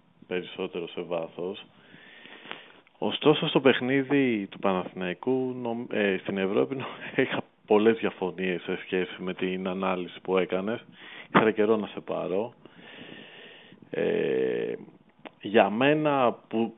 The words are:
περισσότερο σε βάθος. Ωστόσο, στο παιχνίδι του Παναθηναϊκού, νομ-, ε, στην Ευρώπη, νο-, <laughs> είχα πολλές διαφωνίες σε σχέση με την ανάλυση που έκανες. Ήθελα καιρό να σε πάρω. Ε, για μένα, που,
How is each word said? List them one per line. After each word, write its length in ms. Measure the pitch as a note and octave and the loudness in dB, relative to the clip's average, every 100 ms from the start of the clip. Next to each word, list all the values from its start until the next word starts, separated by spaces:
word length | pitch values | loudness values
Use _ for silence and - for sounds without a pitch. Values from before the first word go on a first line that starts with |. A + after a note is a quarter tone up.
| _ _ - | _ _ -8
περισσότερο 600 | F2+ F2 - F#2 F2+ E2 | -6 -6 -8 -8 -6 -8
σε 140 | - | -8
βάθος. 640 | E2+ E2+ D#2+ - F2+ G2+ - _ - - - - - - - - - - _ - | -6 -6 -6 -8 -8 -8 -16 _ -20 -20 -20 -20 -20 -18 -16 -16 -20 -20 _ -6
Ωστόσο, 500 | G#2+ - C#3 D3+ D#3+ | -4 2 4 4 2
στο 140 | D#3+ | 4
παιχνίδι 880 | C3 A2 B2+ C#3 C3 C#3+ B2+ G#2+ G2 | 4 4 2 0 2 2 4 0 -4
του 120 | - | -2
Παναθηναϊκού, 920 | G2 F#2 F#2 F#2+ F2+ F2 B2+ C3 B2+ | 0 0 -2 -6 -6 -4 -2 0 -2
νομ-, 360 | B2+ A#2+ A#2 B2 | -4 -6 -6 -4
ε, 240 | G#2+ G2+ F#2 | 0 2 0
στην 200 | - G2 | -2 -2
Ευρώπη, 380 | F#2+ A#2 C3+ | 0 0 0
νο-, 100 | C3+ B2+ - - | -4 -8 -12 -4
<laughs> 80 | |
είχα 260 | - C3 - - _ | 0 0 -2 -8 _
πολλές 320 | - G#2+ A2+ A2+ | 2 6 6 4
διαφωνίες 640 | G2+ - F#2 E2+ F#2 E2+ | 0 -2 -6 -4 -4 -4
σε 160 | - F2 | -4 -6
σχέση 340 | - F#2 F2+ - | -2 -2 -2 -6
με 120 | F#2 | -8
την 340 | F2+ F#2 F#2 F#2 | -4 -4 -2 -4
ανάλυση 520 | F#2 F#2 F#2 F2 - | -2 -2 -2 -6 -8
που 160 | - F#2+ | 0 2
έκανες. 420 | F2 F#2 G2+ A#2+ - - - - - | 2 -2 -2 -6 -10 -20 -20 -18 0
Ήθελα 180 | - A2 | 4 4
καιρό 240 | G#2+ G#2 | 4 4
να 120 | G#2+ F#2+ | 2 -2
σε 120 | - | -8
πάρω. 540 | - E2+ E2 F#2+ A#2+ - - - - - - - - - - - - - - | -6 -6 -2 -2 -4 -8 -20 -20 -20 -20 -18 -18 -20 -20 -20 -20 -20 -20 -8
Ε, 840 | - E2+ E2+ D#2 B1+ B1+ A#1 A#1 A#1 - - _ _ - - | -2 0 2 0 0 0 -2 -4 -6 -12 -20 _ _ -20 -12
για 280 | G#2 A2 G2 | 2 4 6
μένα, 640 | G#2+ C#3 D#3 D3+ C#3 A#2+ - - | 4 4 4 2 4 2 2 -2
που, 260 | A2+ A2+ | 0 0